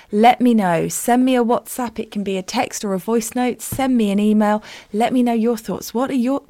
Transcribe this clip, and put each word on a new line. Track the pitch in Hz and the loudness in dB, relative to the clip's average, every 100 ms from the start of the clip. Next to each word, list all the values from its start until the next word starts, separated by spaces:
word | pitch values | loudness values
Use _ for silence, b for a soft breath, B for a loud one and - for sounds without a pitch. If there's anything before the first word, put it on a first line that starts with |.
| B | B
let | 208 233 - | 4 4 6
me | 247 | 4
know. | 226 185 165 165 | 4 2 0 0
Send | - - 247 | -4 0 2
me | 254 247 | 4 2
a | |
WhatsApp. | 226 240 - - 240 226 | 2 0 -4 -8 -8 -8
It | 220 | -10
can | 208 | -8
be | 196 190 | -6 -6
a | |
text | 185 220 - - | -4 -4 -6 -6
or | 208 | -4
a | 190 | -4
voice | 196 233 220 | -2 -2 -2
note. | 247 247 - | -2 -4 -4
Send | - - 269 247 | -8 -4 0 2
me | 208 | 2
an | 196 | 2
email. | 214 214 208 214 B B B | 2 4 2 0 B B B
Let | 208 233 | -2 0
me | 254 | 2
know | 240 | 2
your | 233 226 226 | 2 0 -2
thoughts. | - 180 - | -4 -8 -6
What | 226 262 | -4 -2
are | |
your, | 269 240 277 | 0 0 -2